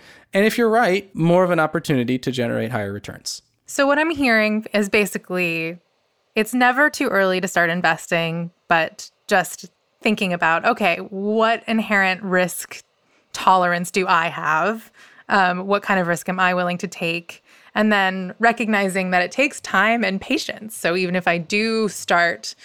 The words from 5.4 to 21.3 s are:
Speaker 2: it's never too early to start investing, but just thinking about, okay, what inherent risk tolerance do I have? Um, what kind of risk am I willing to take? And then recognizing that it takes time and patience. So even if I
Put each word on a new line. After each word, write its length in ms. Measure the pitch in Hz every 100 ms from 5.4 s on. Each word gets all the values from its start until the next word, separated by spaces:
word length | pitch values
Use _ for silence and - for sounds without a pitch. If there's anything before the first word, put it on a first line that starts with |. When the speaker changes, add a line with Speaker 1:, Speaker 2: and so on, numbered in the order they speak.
| 175 165 165 175 _ _ _ _ _
Speaker 2:
it's 220 | 220 214 247
never 340 | 247 254 294
too 200 | 294 262
early 300 | 196 190 185
to 60 | 180
start 220 | 180 170
investing, 800 | 175 170 160 - 170 165 165 170 _ -
but 440 | 165 160 - - _ -
just 420 | 196 175 - - _ _ _
thinking 320 | 226 214 196
about, 320 | 170 165 165 214
okay, 320 | 226 196 170
what 680 | 190 190 202 220 220 233 -
inherent 560 | 226 214 202 190 185
risk 600 | 190 185 180 - - - - _ _ _ _
tolerance 580 | - - 185 180 175 175
do 160 | 202 185
I 220 | 175 165
have? 640 | 160 160 156 180 226 - _ - - -
Um, 380 | 208 180 180 196
what 160 | 202
kind 180 | - 190
of 60 | 175
risk 240 | 170 -
am 100 | 185
I 140 | 185
willing 240 | 180 175 175
to 100 | 175
take? 560 | - 170 170 170 - _ - -
And 180 | - 214
then 440 | 208 190 190 180 -
recognizing 720 | 233 233 220 208 196 190 185
that 140 | 180
it 80 | 180
takes 280 | - 285 -
time 420 | - 196 208 233
and 180 | 196 196
patience. 560 | - 277 - - 220 -
So 180 | 165 180
even 200 | 180 180
if 120 |
I 120 | 175